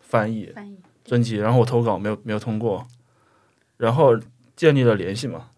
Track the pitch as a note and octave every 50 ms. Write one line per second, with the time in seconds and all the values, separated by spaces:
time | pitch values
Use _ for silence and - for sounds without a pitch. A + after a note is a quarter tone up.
0 | _ - - A#2 G#2+ A2 A2+ A2 F#2 - - - G2+ G2+ G2+ - _ _ _ _
1 | _ - B2+ A#2+ A#2 A#2 A2+ G#2 G#2+ A2 B2 - F3+ B2+ B2 A#2 A#2 A#2 G2+ F2+
2 | G2+ G#2 G#2+ - - A2 G#2+ G#2 - A#2+ A2 G#2+ A2+ A2+ G2 F2+ F2 - - _
3 | _ _ _ _ _ _ _ _ _ _ _ _ _ _ _ - A#2+ A2+ A#2 D3+
4 | D#3 C3+ A#2 A2+ - - _ _ _ _ _ - - D#3 C#3+ C3+ B2+ A#2+ A2 G2
5 | E2+ F#2 G2+ G#2+ C#3+ B2 E2+ E2 - - _